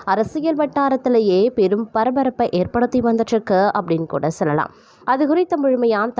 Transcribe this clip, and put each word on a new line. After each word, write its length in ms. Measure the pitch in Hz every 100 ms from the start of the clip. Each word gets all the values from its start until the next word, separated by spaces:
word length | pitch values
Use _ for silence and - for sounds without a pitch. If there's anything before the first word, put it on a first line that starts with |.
அரசியல் 520 | - 196 220 311 320 302
வட்டாரத்திலேயே 960 | 294 285 277 262 254 233 214 185 226
பெரும் 420 | 247 185 208 220
பரபரப்பை 580 | 226 233 262 254 247 240
ஏற்படுத்தி 480 | 180 180 240 247 254
வந்துட்டுருக்கு 680 | 233 226 226 226 220 185 202 202
அப்படின்னு 280 | 175 165 160
கூட 240 | 143 147
சொல்லலாம். 400 | - 165 147 - - _ _
அது 240 | - 262 285
குறித்த 300 | 320 359 330
முழுமையான 540 | 277 254 233 214 220